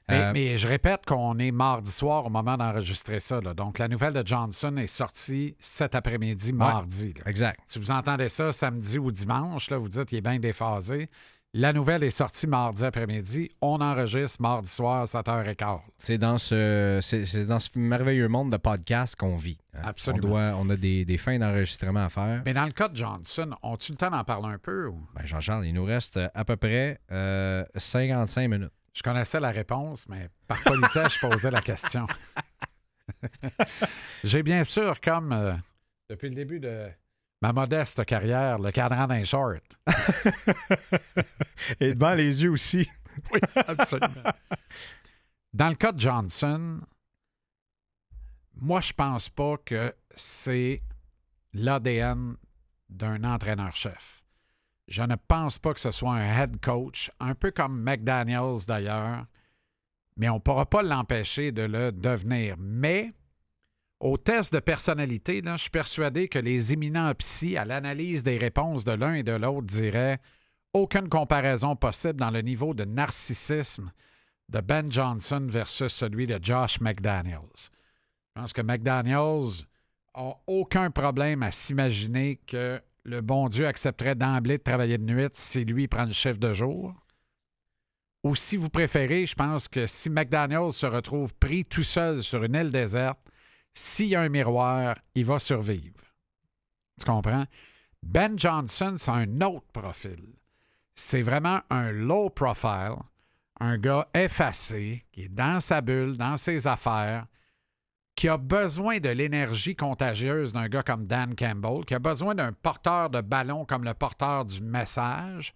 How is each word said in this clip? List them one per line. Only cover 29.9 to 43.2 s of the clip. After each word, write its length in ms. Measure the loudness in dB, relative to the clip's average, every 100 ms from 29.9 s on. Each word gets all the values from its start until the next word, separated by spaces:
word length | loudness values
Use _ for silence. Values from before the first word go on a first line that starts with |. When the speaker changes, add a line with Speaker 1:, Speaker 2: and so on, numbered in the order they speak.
| -8 -10
Speaker 1:
mais 200 | -10 -12 _ -6
par 120 | 2
politesse, 500 | 2 6 4 4 2 2
je 60 | 2
posais 240 | 2 2
la 100 | 0
question. 460 | 0 -2 -2 -2 -4 -6 -10 -12 -12 -12 -14 _ _ _ -16
<laughs> 1160 | -10 -10 -8 -6 -2 -2 0 -4 -4 -16 -6
J'ai 200 | 2 2
bien 200 | 4 4
sûr, 360 | 4 2 2 2
comme, 300 | 2 2 2
euh, 220 | 0 0 -2 -6 _ _ _ -14
depuis 200 | -10 -8
le 60 | -8
début 240 | -8 -6
de 280 | -6 -8 -10 -14 _ _ _ -2
ma 100 | 0
modeste 540 | 2 2 0 0 -2 0
carrière, 520 | 0 2 2 2 0
le 140 | 0
cadran 360 | 0 2 2 2
d'un 160 | 0
short. 540 | 0 0 0 -4 -10 -6 0
Speaker 2:
<laughs> 1900 | 2 2 2 2 2 2 0 2 0 2 0 0 -2 -2 -2 -6 -6 -6 2
Et 140 | 2
devant 200 | 4 4
les 300 | 6 4 4
yeux 80 | 4
aussi. 380 | 2 2 2 2
Speaker 1:
<laughs> 60 | -2 -18 -14